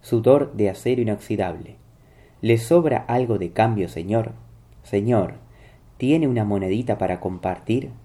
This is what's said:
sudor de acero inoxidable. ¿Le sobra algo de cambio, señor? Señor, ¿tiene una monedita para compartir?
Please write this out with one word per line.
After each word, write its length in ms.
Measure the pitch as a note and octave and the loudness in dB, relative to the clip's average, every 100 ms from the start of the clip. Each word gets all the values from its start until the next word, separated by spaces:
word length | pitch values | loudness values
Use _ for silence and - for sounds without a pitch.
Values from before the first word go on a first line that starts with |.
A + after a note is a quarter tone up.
sudor 540 | - A#2 A2+ C#3 C#3 | -2 0 4 4 4
de 160 | - G#2 | -2 -2
acero 320 | F#2 A#2 B2 | -2 -2 0
inoxidable. 720 | A2+ G2+ - G#2 F#2 D#2+ D2+ - - - - - - _ | 0 -4 -4 -4 -4 -6 -14 -20 -20 -20 -20 -20 -20 _
¿Le 180 | A2 A#2 | 2 2
sobra 460 | - E3+ D#3+ B2 - | 4 4 4 0 0
algo 320 | A#2+ B2 G#2 | -2 0 -2
de 140 | F2 | -2
cambio, 360 | - A2+ G#2 F2 | 0 2 2 -4
señor? 440 | - F2 A2 A2 - - - - - | -6 -2 -2 -2 -10 -20 -20 -20 -20
Señor, 520 | - G2+ G#2+ A#2+ F2 - - - - - - - | -4 -2 2 2 0 -6 -20 -20 -20 -20 -20 -6
¿tiene 280 | B2+ D#3+ D3+ | 0 2 2
una 180 | A#2+ | 0
monedita 540 | G#2 G2+ F#2+ G#2 A#2 G2+ | 0 0 0 -2 -2 -2
para 220 | F#2 F2 | -2 -2
compartir? 720 | F#2 F#2 F#2 F#2 - A#2 C3+ A#2 | -6 -6 -6 -6 -2 -2 -2 -16